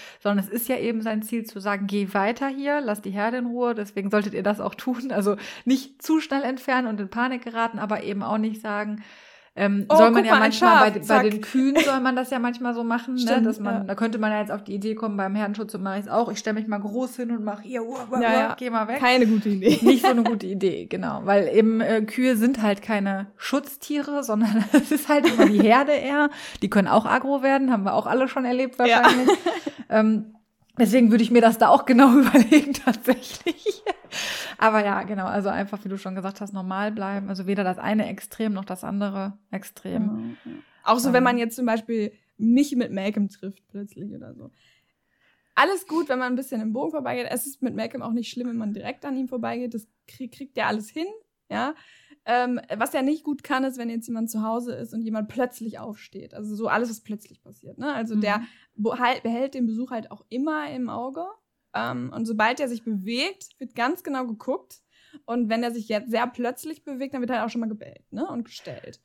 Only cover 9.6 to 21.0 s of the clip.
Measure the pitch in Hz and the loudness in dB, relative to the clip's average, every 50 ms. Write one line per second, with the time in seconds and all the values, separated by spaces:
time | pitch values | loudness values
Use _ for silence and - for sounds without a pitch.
9.6 | 202 202 202 202 202 - 302 320 220 233 226 240 - 226 - 269 220 220 - - | 0 2 2 0 2 4 8 8 8 8 8 6 6 6 6 6 6 4 2 4
10.6 | 349 349 339 302 226 214 196 202 151 214 220 - 208 214 208 214 214 - - 262 | 6 8 8 8 8 6 4 0 0 4 4 4 4 4 0 -2 -6 -4 -2 0
11.6 | 262 269 277 320 302 285 269 262 247 262 254 254 254 254 269 254 233 240 240 - | 0 2 2 4 2 2 0 0 0 0 0 -2 -4 -4 -4 -2 -2 -2 -4 -4
12.6 | 254 240 240 233 233 233 226 240 240 - 254 254 247 226 262 - 226 226 - - | -6 -6 -4 -4 -2 -2 -2 -4 -4 -4 -4 -2 0 2 2 4 4 2 0 -2
13.6 | 202 202 - 202 196 190 196 196 226 226 214 220 214 214 214 214 214 208 - 202 | -4 -4 -4 -4 -4 -6 -4 -2 -2 -2 -2 -2 -2 -2 -2 -2 -4 -4 -6 -8
14.6 | 202 - 196 202 196 220 220 220 233 220 202 196 196 190 196 214 214 202 208 214 | -8 -8 -8 -6 -4 -6 -6 -4 -4 -6 -4 -4 -4 -2 -2 -2 -2 -4 -4 -6
15.6 | 220 202 - 190 190 196 190 202 202 208 - 214 240 233 208 214 - 220 214 214 | -8 -8 -8 -8 -6 -6 -6 -6 -6 -2 0 0 0 0 -4 -6 -6 -4 -4 -4
16.6 | 214 220 208 202 202 208 202 247 254 247 - - 247 233 240 220 208 214 202 208 | -4 -4 -6 -6 -6 -6 -4 -4 -6 -6 -6 -8 -6 -6 -6 -4 -4 -6 -8 -8
17.6 | - - 254 240 226 233 262 262 247 214 254 240 240 226 220 226 220 226 - - | -12 -10 -8 -8 -8 -8 -8 -10 -8 -4 -2 0 2 4 4 4 2 0 -2 -6
18.6 | 247 247 233 226 214 208 247 285 277 247 254 254 247 214 226 214 208 220 202 190 | -6 -4 -2 -2 -2 -2 -2 2 4 4 6 6 6 6 4 2 2 0 -2 2
19.6 | 185 226 - - 233 233 269 240 - 262 254 233 226 226 233 202 196 185 196 190 | 4 4 4 8 8 8 8 8 6 4 4 4 2 2 0 -2 -4 -6 -4 0
20.6 | 190 185 - - 87 - - 185 | 0 0 0 -2 -6 -8 -8 -6